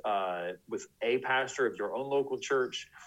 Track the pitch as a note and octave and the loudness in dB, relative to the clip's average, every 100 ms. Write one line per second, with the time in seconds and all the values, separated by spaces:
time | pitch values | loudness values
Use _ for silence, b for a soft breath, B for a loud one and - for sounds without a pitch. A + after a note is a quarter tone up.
0 | A2 G2+ F#2+ F2 F2 F2+ - C3 - - | 0 0 0 -2 -4 -8 -6 -8 -8 -4
1 | A#2 B2+ C3 C3 C3 - - - G#2 A#2 | 2 2 2 2 0 2 0 0 -2 -2
2 | C3+ C#3 C3 B2+ - C3+ B2+ - - B | 0 0 0 -2 0 2 2 -4 -12 B